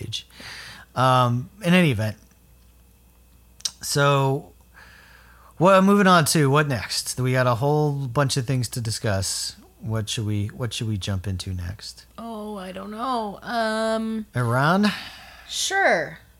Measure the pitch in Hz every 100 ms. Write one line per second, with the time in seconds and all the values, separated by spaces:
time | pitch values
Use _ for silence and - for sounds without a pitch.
0 | - - - - - - - - - -
1 | 131 127 123 120 139 - 175 180 170 107
2 | 107 - - _ _ _ _ _ _ _
3 | _ _ _ _ _ _ - - - 147
4 | 143 139 139 135 - - - - - -
5 | - - - - - - 170 190 190 202
6 | 190 180 147 165 139 143 151 120 - -
7 | - - 127 131 123 113 143 151 151 139
8 | 135 117 139 143 120 131 120 - 113 107
9 | 117 98 92 - - - - _ - 110
10 | 107 - 107 104 104 - 120 - 110 104
11 | 98 98 98 92 - 90 87 98 - -
12 | - - 233 220 214 208 185 185 196 214
13 | 262 247 214 - - 233 220 220 220 220
14 | 220 220 214 127 120 123 143 190 208 -
15 | - - - - - - - 392 349 190
16 | 147 156 - _